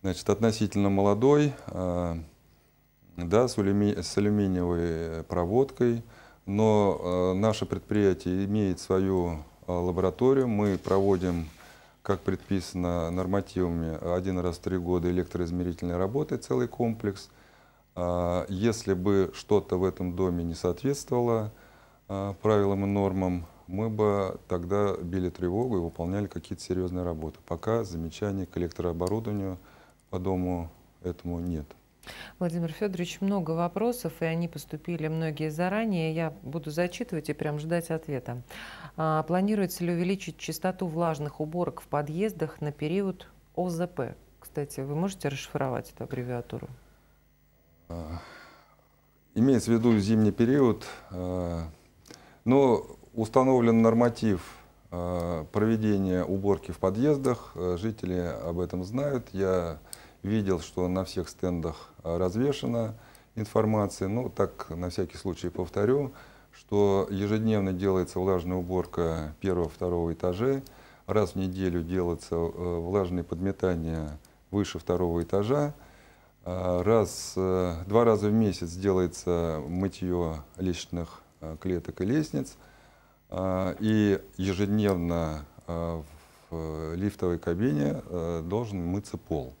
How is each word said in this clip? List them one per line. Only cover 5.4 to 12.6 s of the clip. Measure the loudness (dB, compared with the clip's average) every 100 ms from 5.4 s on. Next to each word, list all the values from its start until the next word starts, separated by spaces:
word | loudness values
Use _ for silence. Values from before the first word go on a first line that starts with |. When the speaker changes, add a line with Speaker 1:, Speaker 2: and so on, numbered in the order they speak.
| 2 4 2 2 0 0 -4 -20 -20 -18 -4
Speaker 1:
но, | 2 6 6 4 2 0 0 2
э, |
наше | 2 2 0 -2
предприятие | -6 -2 2 4 2 -2 -2 0
имеет | 0 0 -2
свою, | 0 0 2 2 0 -4 -10 -20 -6
э, |
лабораторию. | -2 0 2 0 4 4 4 4
Мы | 2 2 0
проводим, | 2 4 4 4 2 -2 -4 -12 -20 -20 -20 _
как | -2 0
предписано | 0 -4 -2 -4